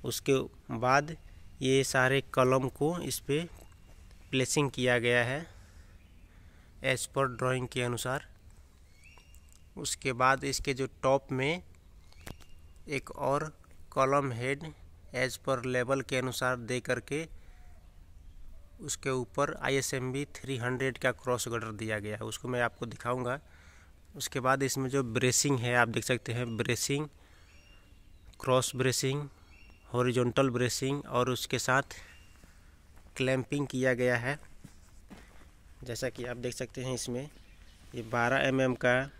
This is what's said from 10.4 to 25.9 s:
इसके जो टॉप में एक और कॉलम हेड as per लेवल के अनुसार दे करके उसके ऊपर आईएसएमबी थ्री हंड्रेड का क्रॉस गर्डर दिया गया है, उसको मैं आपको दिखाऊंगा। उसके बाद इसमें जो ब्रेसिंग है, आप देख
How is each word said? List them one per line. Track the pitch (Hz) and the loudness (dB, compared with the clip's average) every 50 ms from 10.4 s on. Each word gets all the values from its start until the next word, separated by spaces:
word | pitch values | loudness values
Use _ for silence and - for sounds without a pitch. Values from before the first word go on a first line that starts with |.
| 139 | 2
इसके | 139 131 - - - 139 | -4 -4 -2 -2 -2 -2
जो | 123 135 131 - - - | -2 -2 -6 -6 0 2
टॉप | 131 135 139 - - | 4 4 4 2 0
में | 139 127 131 143 160 180 - - - - - - - - - - - - - - - - - - - - - - - - - - | -2 0 0 0 0 -2 -6 -14 -20 -20 -20 -20 -20 -20 -20 -20 -20 -18 -16 -16 -16 -16 -16 -18 -18 -20 -20 -20 -20 -20 -12 -6
एक | 151 131 - - | -6 -6 -6 -8
और | - - 143 131 135 147 156 156 - - - - - - - - | -10 -4 0 0 0 0 0 -4 -10 -14 -20 -20 -20 -20 -18 -6
कॉलम | - 139 135 131 139 143 139 135 123 | 2 2 4 4 4 2 2 0 -4
हेड | 113 123 131 143 139 156 156 147 - - - - - - - - 123 | -4 -2 -4 -4 -4 -6 -12 -12 -14 -18 -20 -20 -20 -20 -8 -2 -2
as | 127 131 123 - | -2 -2 -2 -6
per | - - 135 123 117 131 | -2 -2 -2 0 0 0
लेवल | 123 127 123 117 135 135 127 | 0 0 2 2 0 0 0
के | - 135 131 | -2 -2 0
अनुसार | 123 127 120 - 131 127 127 123 | 0 -2 -2 -2 0 0 0 -2
दे | 117 110 123 123 | -2 -4 -4 -4
करके | - - 127 120 - - 139 151 165 160 - - - - - - - - - - - - - - - - - - - - - - - - - - - - - - | 0 -2 -2 -2 -2 -4 -6 -6 -4 -6 -12 -16 -16 -18 -18 -18 -18 -18 -18 -20 -20 -20 -20 -20 -20 -20 -20 -18 -18 -18 -16 -14 -14 -14 -14 -14 -18 -18 -18 -14
उसके | 208 147 - - - 135 | -8 -8 -8 -4 -2 -2
ऊपर | 131 131 123 - - - 143 147 - - | 0 0 -2 -2 0 0 0 0 0 -2
आईएसएमबी | - 131 135 139 127 - - 135 127 131 127 139 143 - - | 0 2 2 2 2 0 -2 -2 -2 -2 -2 -4 -4 -6 -8
थ्री | - - 123 135 117 | -12 -6 -6 -4 -2
हंड्रेड | 117 123 127 123 135 131 123 - | -2 -2 -2 0 0 -2 -2 2
का | - 131 120 | 0 0 0
क्रॉस | - - 127 123 120 - 123 | 0 -2 -2 0 0 0 -4
गर्डर | 113 117 107 113 110 | -4 -4 -4 -6 -8
दिया | 104 113 110 110 107 | -6 -4 -4 -4 -4
गया | 101 104 104 | -4 -6 -6
है, | 104 113 | -6 -8
उसको | 113 110 - - 123 | -8 -8 -8 -6 -4
मैं | 127 123 | 0 0
आपको | 120 117 - - - | 0 0 -2 -4 -10
दिखाऊंगा। | 117 - - - 120 123 127 123 120 127 143 - - - - - - - - - - - - - - - | -8 -8 -8 -4 -4 -2 -2 -2 -4 -4 -6 -8 -18 -20 -20 -20 -20 -20 -20 -20 -20 -20 -20 -20 -20 -12
उसके | - 131 - - 139 | -10 -8 -4 -4 0
बाद | 120 127 135 135 135 | 4 4 4 4 4
इसमें | 131 - 139 131 131 | 0 0 0 -2 0
जो | 131 139 131 | 2 0 0
ब्रेसिंग | 117 110 120 123 127 117 - - 147 143 123 | 2 0 2 2 4 4 4 4 4 4 2
है, | 113 123 123 | 2 2 6
आप | 123 120 | 6 6
देख | 117 | 6